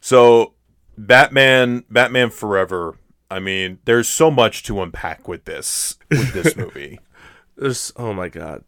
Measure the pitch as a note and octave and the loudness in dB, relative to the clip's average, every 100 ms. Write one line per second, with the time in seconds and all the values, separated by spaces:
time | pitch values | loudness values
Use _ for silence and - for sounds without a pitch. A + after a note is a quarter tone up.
0 | - B2+ A#2+ A#2 A2 _ _ _ _ - | 4 6 8 6 2 _ _ _ _ -20
1 | G#2 B2 D3 C3+ C3+ C3 B2+ B2 _ A2+ | 4 4 6 4 4 4 2 -2 _ 0
2 | B2 B2+ A#2+ - G#2+ G2 F#2+ F#2 E2+ - | 2 2 -2 -2 -2 -2 -2 -4 -8 -12
3 | _ _ _ F#2+ F#2+ F#2+ F#2 F#2 - A#2 | _ _ _ -12 -6 -6 -6 -8 0 0
4 | A2+ - D#3+ C#3 A2 - - G2+ F2+ - | 0 2 2 4 0 0 -10 -8 -8 -10
5 | F2+ D#2+ - F2 - D#2 - - - - | -12 -12 -14 -14 -12 -12 -10 -8 -8 -10
6 | _ C#3 B2+ G2 E2+ - - - C#2+ - | _ -4 -2 -2 -4 -4 -12 -14 -18 -20
7 | _ _ - _ _ - C#3 B2 - - | _ _ -20 _ _ -8 -8 -6 -10 -12
8 | A#2+ G2 F2+ E2 D#2+ D2 | -10 -8 -10 -12 -14 -16